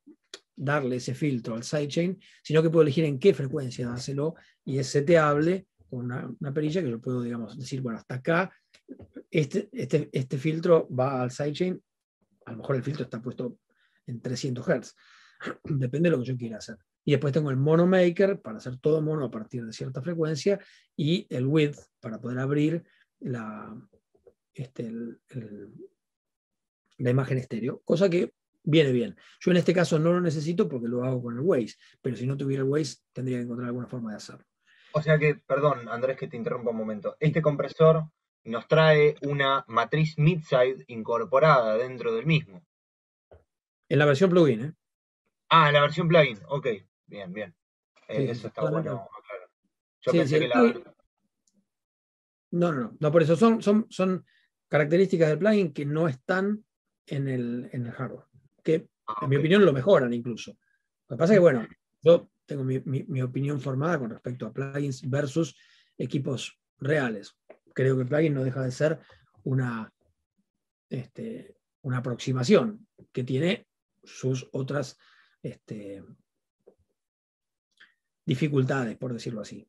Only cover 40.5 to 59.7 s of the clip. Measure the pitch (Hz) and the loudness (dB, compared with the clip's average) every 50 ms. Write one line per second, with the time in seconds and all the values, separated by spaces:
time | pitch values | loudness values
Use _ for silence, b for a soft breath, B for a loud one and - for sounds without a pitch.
40.5 | 147 127 127 131 135 127 - - 123 113 107 - 117 117 113 92 131 135 151 160 | 4 4 4 4 2 -2 -10 -12 -10 -8 -4 -2 -2 -2 0 0 2 4 6 6
41.5 | 147 131 117 110 107 110 123 127 131 113 117 117 113 113 120 156 165 151 - 98 | 6 6 4 4 2 0 0 -2 -6 -6 -4 -4 -4 -2 0 2 2 2 0 -4
42.5 | 95 87 - _ _ _ _ _ _ _ _ _ _ _ _ _ - - _ _ | -12 -20 -20 _ _ _ _ _ _ _ _ _ _ _ _ _ -20 -20 _ _
43.5 | _ _ _ _ _ _ _ _ 160 139 147 147 143 135 185 185 175 180 165 143 | _ _ _ _ _ _ _ _ 2 4 4 4 4 4 4 4 6 6 6 6
44.5 | 117 107 120 151 165 _ _ _ _ _ _ _ _ _ _ _ _ _ _ _ | 4 0 -4 -8 -10 _ _ _ _ _ _ _ _ _ _ _ _ _ _ _
45.5 | 160 165 160 147 147 147 143 143 151 160 180 165 170 170 147 131 113 101 - - | 6 6 6 6 6 4 4 4 2 0 2 4 6 6 6 4 2 -6 -8 -6
46.5 | 139 143 - 131 110 98 - _ _ _ _ _ - 101 98 90 90 107 104 95 | -6 -4 -2 -4 -4 -4 -8 _ _ _ _ _ -16 -14 -14 -12 -10 -10 -12 -12
47.5 | - _ _ _ _ _ _ _ _ _ _ - 110 - 135 123 117 120 104 107 | -14 _ _ _ _ _ _ _ _ _ _ -6 -2 -2 -2 -2 -2 -6 -10 -10
48.5 | - - 131 131 151 165 - - - 95 98 - - - - - 104 95 90 - | -6 -6 -4 -2 -2 -2 -4 -4 -8 -8 -10 -14 -18 -20 -16 -16 -16 -16 -16 -20
49.5 | _ _ _ _ _ _ _ _ _ _ - - - 170 160 131 147 156 - 123 | _ _ _ _ _ _ _ _ _ _ -2 0 2 2 2 4 2 2 2 2
50.5 | - 254 240 233 - - - - - _ _ _ _ _ _ _ _ _ _ _ | 4 6 6 6 4 0 -8 -16 -20 _ _ _ _ _ _ _ _ _ _ _
51.5 | _ _ _ _ _ _ _ _ _ _ _ _ _ _ _ _ _ _ _ _ | _ _ _ _ _ _ _ _ _ _ _ _ _ _ _ _ _ _ _ _
52.5 | - 175 175 170 156 135 120 107 - - 156 151 147 170 160 147 170 160 226 226 | -2 0 0 0 0 -2 -6 -8 -6 -4 -2 2 4 4 4 4 4 4 4 4
53.5 | 226 226 - 196 208 214 226 - - - 185 190 185 175 - _ _ _ _ _ | 4 4 2 2 2 2 2 -2 -2 -2 -2 0 -2 -2 -6 _ _ _ _ _
54.5 | _ _ _ _ - 147 151 147 160 175 196 185 196 170 165 151 156 151 180 214 | _ _ _ _ 0 0 2 4 4 4 4 4 4 4 4 2 2 2 2 4
55.5 | 220 208 196 160 139 - 147 143 147 156 165 170 131 - _ - 185 185 190 202 | 4 4 2 0 -2 -4 -4 -2 -2 0 0 0 -2 -4 _ -2 -2 0 0 -2
56.5 | 214 214 - _ _ _ _ _ _ _ _ - - 139 139 135 131 127 120 120 | -2 -4 -8 _ _ _ _ _ _ _ _ -8 -6 -4 -4 -2 -2 -4 -4 -4
57.5 | 120 123 123 - - 131 120 117 - - 131 117 - - - _ _ _ _ _ | -6 -8 -8 -8 -8 -8 -8 -8 -8 -8 -10 -10 -10 -14 -18 _ _ _ _ _
58.5 | _ _ _ - 160 - - - _ _ _ - 107 - - 135 135 143 147 156 | _ _ _ 0 0 0 -2 -6 _ _ _ -10 -8 -6 -2 0 2 2 4 4
59.5 | 180 208 202 170 | 6 6 6 6